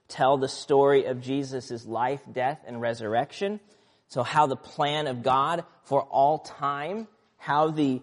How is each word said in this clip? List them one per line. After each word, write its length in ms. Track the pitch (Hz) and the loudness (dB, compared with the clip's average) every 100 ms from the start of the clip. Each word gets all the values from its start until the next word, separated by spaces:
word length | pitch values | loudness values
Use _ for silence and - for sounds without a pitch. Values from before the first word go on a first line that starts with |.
| - | -14
tell 300 | - 135 139 | 0 2 4
the 120 | 131 | 0
story 580 | - - 139 139 139 - | -4 2 4 6 6 2
of 160 | 123 | -4
Jesus' 640 | 123 139 135 131 - 117 113 | -4 -6 -4 -8 -10 -12 -8
life, 340 | 113 127 139 - | -4 -2 -4 -8
death, 300 | 120 127 151 - | -4 -4 -4 -10
and 120 | 120 | -6
resurrection. 800 | 117 117 110 113 143 - 196 208 - _ _ _ _ | -4 -4 -2 -2 -2 -4 -6 -6 -12 _ _ _ _
So 140 | 135 | -4
how 260 | 123 151 151 | 0 4 4
the 80 | 131 | 2
plan 500 | - - 147 151 151 | -6 -4 -2 -2 -4
of 160 | 123 | -2
God 420 | 123 131 143 170 170 _ | 2 2 2 -2 -6 _
for 180 | - 139 | -2 -2
all 380 | - 127 139 156 | 0 2 2 2
time, 680 | - - 143 143 151 208 220 _ _ _ | -6 -6 -4 -4 -6 -8 -10 _ _ _
how 320 | - 147 160 | -2 2 2
the 320 | 156 139 127 | 2 0 0